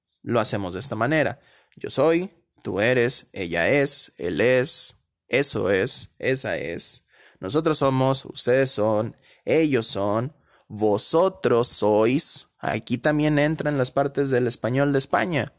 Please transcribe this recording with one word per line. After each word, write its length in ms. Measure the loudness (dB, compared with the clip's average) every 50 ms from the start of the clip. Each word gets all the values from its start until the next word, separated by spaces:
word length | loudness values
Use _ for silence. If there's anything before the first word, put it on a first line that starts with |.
| _ _ _ _
lo 180 | _ -2 0 0
hacemos 340 | 0 0 -2 -4 -6 -6 -6
de 60 | -8
esta 160 | -8 -8 -4
manera. 460 | -4 -2 0 0 0 0 -2 -4 -8 _ _ _ _ _ _ _
Yo 140 | -14 -10 -8
soy, 420 | -2 0 2 2 2 0 -2 -6 -12 _ _ _ _ _ _
tú 160 | -6 -2 0
eres, 480 | 0 2 2 2 2 0 0 -2 -4 _ -10
ella 340 | -10 -8 -4 -2 0 0 2
es, 460 | 2 2 2 2 0 -2 -2 -6 -10 -8
él 220 | -6 -4 -2 0
es, 580 | 2 2 2 2 2 2 0 0 0 -4 -8 _ _ _ _ _ _ _
eso 420 | -2 0 0 0 0 0 0 0
es, 420 | 0 0 0 0 -2 -6 -6 -10 _ _
esa 400 | -4 -2 -2 -2 -2 -4 -6 -6
es, 460 | -6 -8 -6 -6 -6 -6 -6 -10 -14 _ _ _ -20 -20 _ _
nosotros 400 | -10 -4 -2 0 0 0 0 2
somos, 460 | 2 2 2 2 2 2 2 0 -2
ustedes 460 | -2 -6 -4 0 2 2 2 2 0
son, 440 | 0 0 0 0 0 0 -2 -4 -8 _ _ _ -20 _ _
ellos 440 | 0 2 2 2 2 2 2 2 0
son, 460 | 0 0 -2 -2 -2 -2 -2 -4 -8 _ _ _ _ _ _ _
vosotros 1000 | -6 -2 0 2 2 2 2 2 2 2 2 0 -2 -2 0 2 2 4 4 2
sois. 800 | 2 2 2 2 4 4 4 2 2 2 2 2 2 0 -2 -6 _ _
Aquí 380 | -6 -4 -4 -4 -4 -4 -6 -2
también 400 | 0 0 0 2 0 2 2 2
entran 380 | 0 0 -2 -2 -4 -4 -2 0
las 140 | -2 -2
partes 380 | 0 -2 -2 -2 -2 -2 -2 0
del 180 | 0 0 0 0
español 460 | -4 -4 -4 -2 0 2 2 2 2
de 60 | 0
España. 540 | 0 0 0 0 0 0 -2 -4 -4 -4 -8